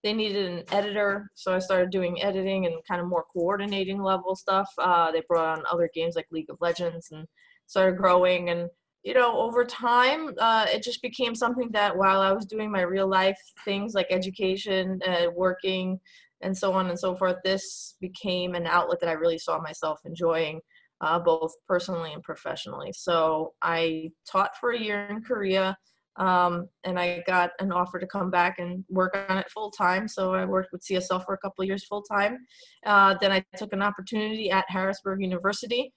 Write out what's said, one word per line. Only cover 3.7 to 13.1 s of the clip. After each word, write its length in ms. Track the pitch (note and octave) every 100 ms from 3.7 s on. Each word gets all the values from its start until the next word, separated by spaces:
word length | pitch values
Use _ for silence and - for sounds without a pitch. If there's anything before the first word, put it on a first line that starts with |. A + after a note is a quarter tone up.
| G3 F#3 G3
level 360 | F#3+ F#3+ F#3 F#3
stuff. 360 | - F#3+ G3 -
Uh, 340 | F3+ F3 E3
they 120 | D#3+ D#3+
brought 300 | E3+ D#3+ D#3+
on 80 | D3+
other 200 | E3+ E3
games 240 | E3 E3 E3
like 120 | -
League 200 | D#3+ D#3
of 60 | C#3+
Legends 480 | E3+ E3+ F3 E3+ -
and 160 | D#3 D#3+ _ _ _ _
started 320 | G3 F#3+ F#3
growing. 540 | F#3+ F#3 F3+ F3+ F3
And, 180 | F3 F3 _ _ _
you 120 | - B3+
know, 200 | A#3+ A#3
over 240 | A3+ A#3+ A#3+
time, 680 | - A#3+ A#3+ B3+ D#4 D#4 F3+
uh, 280 | A3+ A3 G#3+
it 140 | G#3+
just 180 | A#3+ A#3
became 320 | B3 A#3+ A#3+
something 380 | A3+ A#3+ B3 A#3+
that 260 | G#3+ G#3 F#3
while 240 | G3 G3
I 100 | F#3+
was 140 | G3 G3
doing 260 | A3 G#3+
my 100 | G3+
real 260 | F3+ F#3+
life 320 | F#3+